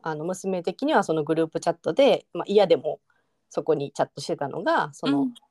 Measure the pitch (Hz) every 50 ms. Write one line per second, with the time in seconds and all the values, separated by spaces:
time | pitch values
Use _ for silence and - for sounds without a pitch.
0 | - 160 156 151 156 175 185 - - 190 190 180 170 190 180 - 269 302 311 240
1 | - - 160 156 147 151 160 165 165 160 - 165 - 175 170 - - - 165 -
2 | 277 247 180 - - _ - 175 156 - 202 208 196 160 165 131 - 151 - -
3 | _ _ _ _ _ _ _ _ _ _ - 165 143 - 151 143 143 139 - -
4 | 135 - - 160 - - 165 - 143 - - 160 208 311 330 262 156 151 143 -
5 | - 262 285 277 277 254 240 - _ _